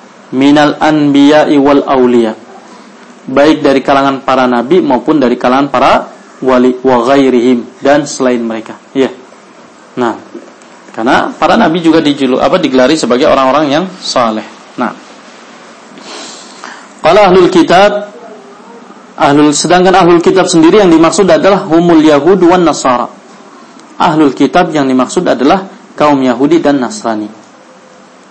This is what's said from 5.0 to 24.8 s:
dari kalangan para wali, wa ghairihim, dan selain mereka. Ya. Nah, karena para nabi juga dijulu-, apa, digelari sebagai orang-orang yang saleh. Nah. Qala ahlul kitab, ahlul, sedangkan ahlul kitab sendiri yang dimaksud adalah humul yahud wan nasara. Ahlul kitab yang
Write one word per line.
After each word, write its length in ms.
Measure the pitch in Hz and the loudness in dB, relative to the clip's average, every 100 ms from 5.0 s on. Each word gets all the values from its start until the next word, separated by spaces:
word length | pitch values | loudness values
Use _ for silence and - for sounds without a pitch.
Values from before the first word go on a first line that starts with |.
| 127 156 | -2 0
dari 160 | 123 123 | 0 -2
kalangan 300 | 123 131 143 | -2 -2 -2
para 400 | 123 143 208 - - - - | 0 0 0 -4 -18 -20 -6
wali, 320 | 131 127 127 123 | -2 2 0 0
wa 240 | 131 123 117 | 0 0 0
ghairihim, 760 | 139 135 127 123 123 110 - | 0 2 0 0 -2 -4 -6
dan 260 | 135 147 143 | -2 0 -2
selain 320 | - 131 123 | -4 -4 -2
mereka. 380 | 113 113 110 107 - 135 | -6 -10 -14 -20 -10 -4
Ya. 160 | 127 - - - - - - - - - | -4 -6 -20 -20 -20 -20 -20 -20 -16 -6
Nah, 180 | 120 101 - - - - - - - - | -6 -6 -14 -20 -20 -20 -20 -20 -18 -8
karena 340 | 113 156 - 127 | -2 -2 -4 -4
para 180 | 156 214 | -2 0
nabi 240 | 175 175 | 0 0
juga 180 | 165 160 | 0 2
dijulu-, 400 | 147 139 131 131 | 0 -2 -2 -2
apa, 160 | 135 175 | 0 -2
digelari 400 | 160 131 127 156 | -2 0 0 0
sebagai 320 | 117 120 147 | -2 0 0
orang-orang 360 | 135 131 139 151 | 2 0 0 -2
yang 160 | 143 185 - | -2 -4 -10
saleh. 460 | - 135 117 110 - - - - | -6 -4 -2 -4 -12 -20 -20 -10
Nah. 160 | 147 - - - - - - - - - - - - - - - - - - - - - | -10 -10 -20 -20 -20 -20 -20 -20 -20 -20 -20 -20 -20 -18 -18 -20 -20 -20 -20 -20 -20 -6
Qala 260 | 151 196 196 | 0 2 4
ahlul 220 | 185 170 | 4 4
kitab, 560 | 175 151 175 208 202 - - - - - - - - - - - - | 2 2 2 2 0 -10 -18 -20 -20 -20 -20 -20 -20 -20 -20 -20 -4
ahlul, 340 | 151 143 151 | 0 2 2
sedangkan 480 | 147 156 180 175 175 | 0 0 2 4 4
ahlul 220 | 170 170 | 4 4
kitab 260 | 185 185 175 | 2 2 2
sendiri 320 | 175 160 208 | 2 4 4
yang 80 | 190 | 4
dimaksud 400 | 160 160 160 190 | 4 2 2 2
adalah 380 | 160 190 196 147 | 2 2 0 0
humul 340 | 165 175 165 | 0 2 4
yahud 400 | 156 143 151 196 170 | 4 2 2 2 2
wan 180 | 185 165 | 2 0
nasara. 400 | 151 139 120 113 - - - - - - - - - | -2 -2 -2 -4 -12 -20 -20 -20 -20 -20 -20 -20 -4
Ahlul 320 | 170 156 143 | -2 0 0
kitab 400 | 123 139 175 180 | 0 0 0 -2
yang 160 | 156 | -2